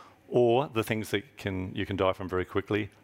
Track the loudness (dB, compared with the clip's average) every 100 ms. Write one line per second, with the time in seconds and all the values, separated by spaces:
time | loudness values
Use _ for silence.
0 | -20 -20 0 4 4 4 2 -2 -2 -2
1 | -2 -4 -6 -8 -6 -4 -4 -6 -4 2
2 | 2 0 -2 -4 -2 -4 -2 -2 -2 -10